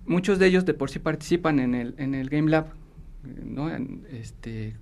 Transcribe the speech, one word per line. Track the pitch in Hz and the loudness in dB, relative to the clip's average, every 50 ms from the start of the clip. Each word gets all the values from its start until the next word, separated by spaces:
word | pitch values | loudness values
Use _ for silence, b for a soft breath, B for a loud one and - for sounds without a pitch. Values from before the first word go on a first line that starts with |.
| - | -4
muchos | - 165 180 185 214 196 185 | 0 0 2 4 4 4 6
de | 190 | 6
ellos | 185 180 185 185 | 6 6 6 4
de | 160 147 | 2 0
por | - 135 135 | 0 -2 -4
sí | - - | -4 -2
participan | - 160 151 147 - - 180 170 165 160 151 135 | -2 -2 -2 -2 0 0 2 2 4 4 4 4
en | 127 123 123 | 4 2 0
el, | 123 120 120 - | 0 -2 -4 -6
en | 143 139 135 139 | -6 -4 -4 -2
el | 131 131 135 | -2 -2 0
Game | 147 151 156 151 | 0 2 4 6
Lab, | 156 156 156 156 - - - - - - - - - - 143 131 - - - | 4 4 2 0 -6 -16 -18 -18 -18 -18 -18 -16 -16 -14 -14 -14 -12 -10 -10
¿no? | - - 139 147 165 - | -8 -6 -6 -4 -4 -4
En, | 113 127 - - - - 208 | -6 -6 -8 -8 -12 -14 -14
este, | 135 113 110 113 - - - 117 113 110 107 107 110 - | -12 -12 -12 -12 -14 -14 -12 -10 -8 -8 -8 -8 -10 -8